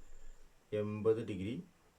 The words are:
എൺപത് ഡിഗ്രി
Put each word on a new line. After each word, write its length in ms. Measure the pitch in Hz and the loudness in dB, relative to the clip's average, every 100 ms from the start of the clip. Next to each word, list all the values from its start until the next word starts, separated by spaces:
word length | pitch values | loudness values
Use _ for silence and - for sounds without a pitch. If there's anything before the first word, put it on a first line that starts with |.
| - - - - - - - 104 | -10 -8 -8 -10 -16 -18 -4 0
എൺപത് 480 | 104 107 104 110 - | 0 2 4 4 4
ഡിഗ്രി 360 | 98 95 135 180 - - | -2 -2 -4 -8 -16 -20